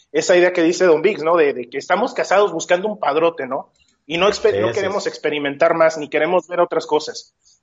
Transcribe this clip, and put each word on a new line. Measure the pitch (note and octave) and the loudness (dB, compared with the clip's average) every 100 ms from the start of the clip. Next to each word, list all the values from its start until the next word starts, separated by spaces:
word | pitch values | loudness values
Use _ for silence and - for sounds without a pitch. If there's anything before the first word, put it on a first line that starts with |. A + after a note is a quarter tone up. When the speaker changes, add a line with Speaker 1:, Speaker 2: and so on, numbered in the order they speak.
| _ | _
Speaker 1:
esa | - - F3+ | -4 2 4
idea | F3 | 4
que | F3+ | 2
dice | E3 F3 | 0 2
Don | F3+ D3+ | 4 4
Vix, | F#3 F#3+ | 2 0
¿no? | D#3 F3 | 0 2
De, | C#3+ | 2
de | B2 A#2+ | 0 -8
que | C3+ | -12
estamos | - F#3+ C4 | -4 -2 -2
casados | - D#3+ F#3 G3+ | -4 0 2 2
buscando | D#3+ - F3+ G#3 | -2 -2 -2 -2
un | G3+ | -4
padrote, | D3 D3 E3 E3 C3 | -2 0 0 0 -6
¿no? | C#3 - _ _ _ | -8 -10 _ _ _
Y | - E3 | -10 0
no | F3+ | 0
exper-, | - A3 G3+ | 2 0 0
Speaker 2:
Sí, | |
Speaker 1:
no | G#3+ | -2
Speaker 2:
sí, | |
Speaker 1:
queremos | G#3 F#3+ G3+ | -2 -4 -4
Speaker 2:
sí. | - | -6
Speaker 1:
experimentar | - D3+ D3 C#3+ C#3 E3 | -6 -6 -4 -6 0 0
más, | E3 D#3+ D#3 | 4 2 2
ni | C#3+ | -4
queremos | D3+ D#3 F3+ - | -2 0 0 -2
ver | F3 | -2
otras | E3+ D#3+ | 0 -2
cosas, | - D3+ C3+ - - _ _ _ | -2 -2 -2 -12 -18 _ _ _